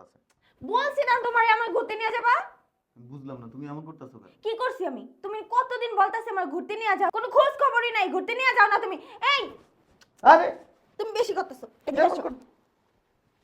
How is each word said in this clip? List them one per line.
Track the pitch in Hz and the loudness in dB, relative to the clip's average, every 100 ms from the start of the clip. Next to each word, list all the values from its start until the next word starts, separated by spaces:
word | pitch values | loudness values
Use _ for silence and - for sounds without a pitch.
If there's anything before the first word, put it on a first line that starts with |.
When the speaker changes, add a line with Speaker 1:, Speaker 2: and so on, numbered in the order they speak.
Speaker 1:
আছে। | 90 _ _ _ _ _ 254 | -20 _ _ _ _ _ -2
Speaker 2:
বলছি | 466 571 - 480 | -2 0 -2 0
না | 494 466 | 0 2
তোমারে | 466 453 440 | 2 4 2
আমার | 466 359 | 2 -2
ঘুরতে | 453 427 | -2 -4
নিয়ে | 453 466 | -4 -2
যাবা? | 466 554 762 - _ _ _ _ | 2 0 0 -14 _ _ _ _
Speaker 1:
আমি | 120 | -20
বুঝলাম | 139 135 127 | -16 -14 -14
না, | 113 | -14
তুমি | - 147 | -14 -12
এমন | 147 156 | -12 -14
করতেছো | 156 131 113 | -18 -18 -20
কেন? | 98 _ 415 | -20 _ -8
Speaker 2:
কি | 453 | -4
করছি | 508 - 349 | -4 -4 -6
আমি? | 247 - _ | -6 -14 _
তুমি | 392 427 - 480 | -12 -12 -4 -2
কতদিন | 508 494 466 415 | -2 -2 -4 2
বলতাছে | 392 453 466 381 | 2 0 -6 -4
আমার | 339 | -4
ঘুরতে | 311 370 427 | -6 -8 -6
নিয়ে | 453 359 | -2 0
যাও, | 370 440 | 0 -2
কোনো | 480 523 | 0 4
খোঁজ | 554 571 | 4 4
খবরই | 554 480 466 453 | 2 2 0 -2
নাই, | 370 339 | -2 -2
ঘুরতে | 381 480 | -4 -2
নিয়ে | 523 480 | 0 6
যাও | 415 | 6
না | 403 | 4
তুমি। | 440 339 - - 494 | -2 -8 -12 -6 0
এই! | 554 415 - _ _ _ _ _ _ - | 0 -2 -12 _ _ _ _ _ _ 8
Speaker 1:
আরে! | 320 349 - - _ _ - | 8 6 -6 -16 _ _ -10
Speaker 2:
তুমি | 453 427 | -6 -2
বেশি | - 359 | -2 -2
করতেছো। | - 269 - _ - | -6 -10 -20 _ -4
এদিকে | 277 | 2
Speaker 1:
এমন | 330 | 2
Speaker 2:
আসো। | 349 302 | 2 -8
Speaker 1:
কর-, | - - _ _ _ _ _ _ _ _ _ | -10 -20 _ _ _ _ _ _ _ _ _